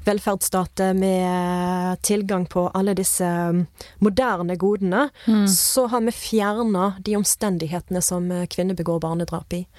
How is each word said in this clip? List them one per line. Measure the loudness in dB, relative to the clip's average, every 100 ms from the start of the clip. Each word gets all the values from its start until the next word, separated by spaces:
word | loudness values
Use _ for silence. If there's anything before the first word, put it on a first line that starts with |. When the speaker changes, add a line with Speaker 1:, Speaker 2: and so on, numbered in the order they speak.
Speaker 1:
velferdsstater, | 0 0 0 -2 0 -2 -2 0 0
med | 2 2 2 2 0 0 0 0 0 -2 -2
tilgang | 0 0 0 -2 -2
på | -2 0 0
alle | 0
disse, | 0 0 0
um, | 0 0 0 0 -2 -6 -20 0
moderne | 2 4 2 0 -2 0
godene, | 0 2 0 2 0 -2 2
Speaker 2:
Mm. | 4 4
Speaker 1:
så | 2 2 2 2
har | 0
vi | 0
fjernet | -2 -2 0 0 0 0 2 0 -2
de | -2 0
omstendighetene | 0 0 0 -2 -2 -6 -4 -2
som, | 0 -2 -2
eh, | -2 -4
kvinner | -2 -2 -2
begår | -2 -2
barnedrap | -2 -2 -4 -6 -6
i. | -8 -8